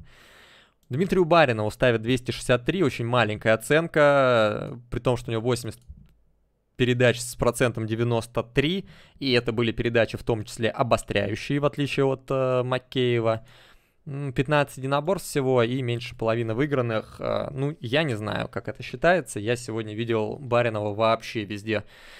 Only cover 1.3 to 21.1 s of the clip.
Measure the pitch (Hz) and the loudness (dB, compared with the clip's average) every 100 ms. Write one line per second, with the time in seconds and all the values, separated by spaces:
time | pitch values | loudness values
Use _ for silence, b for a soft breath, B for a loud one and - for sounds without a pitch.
1.3 | 170 143 110 107 - 127 113 110 127 - | 6 4 2 -2 2 2 2 0 -2 -2
2.3 | - - 123 123 185 147 - 117 123 107 | -6 0 0 0 0 0 0 -2 2 2
3.3 | 107 117 110 - 151 165 156 147 143 131 | 0 2 2 4 2 2 4 6 6 4
4.3 | 120 107 107 104 120 - 117 127 120 - | 4 4 2 -6 -10 -8 -4 0 0 -2
5.3 | 113 120 120 110 - - - - _ _ | -4 -2 -2 -4 -14 -18 -20 -20 _ _
6.3 | _ _ _ _ - 123 123 123 117 - | _ _ _ _ 0 0 4 4 4 -4
7.3 | - 120 - 127 113 110 110 120 117 - | 0 0 2 0 0 -4 -2 0 0 -2
8.3 | - - - 147 190 - B B B 139 | -6 -2 0 0 -2 -8 B B B 2
9.3 | 120 120 110 113 113 117 117 107 - - | 2 2 0 0 0 0 2 2 -2 -4
10.3 | 113 104 - 110 - 120 117 - 101 101 | -4 -4 -4 -2 0 0 0 0 -2 -2
11.3 | 107 - 143 143 147 139 - 135 131 - | -4 -4 0 0 0 -2 0 0 0 -2
12.3 | 135 131 127 123 127 - 131 123 120 113 | -2 2 0 0 -2 -4 0 2 2 2
13.3 | 113 b b b b b b - 139 143 | 0 b b b b b b -14 -8 -6
14.3 | 127 135 147 139 - 131 143 151 185 - | -2 2 2 0 -4 -2 -2 0 -2 -2
15.3 | 147 131 127 113 131 123 120 120 - 113 | -2 2 4 2 0 -4 -4 -6 -4 -2
16.3 | 117 113 110 147 139 120 110 - - 120 | 0 -2 -2 0 0 -2 -2 -6 -8 -4
17.3 | 107 110 139 143 156 117 139 160 107 107 | -2 -4 -4 -6 -6 -2 0 0 -2 -4
18.3 | 107 113 - - - 117 120 170 180 127 | -6 -6 -8 -8 -10 -10 0 2 2 0
19.3 | - 104 120 120 113 107 107 117 113 107 | -8 -4 -4 -4 -8 -6 -6 -2 0 -2
20.3 | - 117 120 120 107 107 104 110 | -6 -2 2 2 0 -4 0 2